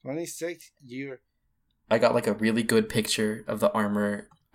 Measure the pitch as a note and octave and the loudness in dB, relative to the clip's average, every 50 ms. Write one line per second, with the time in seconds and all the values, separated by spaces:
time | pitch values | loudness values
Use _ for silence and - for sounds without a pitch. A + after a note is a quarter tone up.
0 | _ B2+ C#3 D#3+ E3+ D#3 - - D#3+ F3 F3 E3 - - _ _ C#3+ B2 A#2+ C3 | _ -8 -6 -6 -6 -8 -8 -8 -8 -8 -8 -10 -16 -20 _ _ -18 -12 -10 -10
1 | C#3 C#3 C3 B2 _ _ _ _ _ _ _ _ _ _ _ _ _ _ A2 A#2 | -8 -10 -10 -14 _ _ _ _ _ _ _ _ _ _ _ _ _ _ 2 4
2 | A#2+ A#2 A#2+ A#2+ A#2+ A2+ G#2 G#2 A2 A2+ A2 A#2 A#2 A2+ A2+ A2 G#2+ A2 - A#2 | 4 4 4 2 2 0 0 2 2 2 2 2 2 4 4 4 2 2 0 -2
3 | G#2+ - - - G#2+ G#2 A2 A2+ - - A2+ G#2+ A2 - - A2 G#2+ G2+ G#2 G#2 | 0 0 -2 0 0 -2 -2 -6 -6 -8 -4 0 0 2 2 2 0 0 0 0
4 | G#2 G#2 G#2 G#2 - - _ _ _ _ _ | 0 0 -2 -4 -8 -14 _ _ _ _ _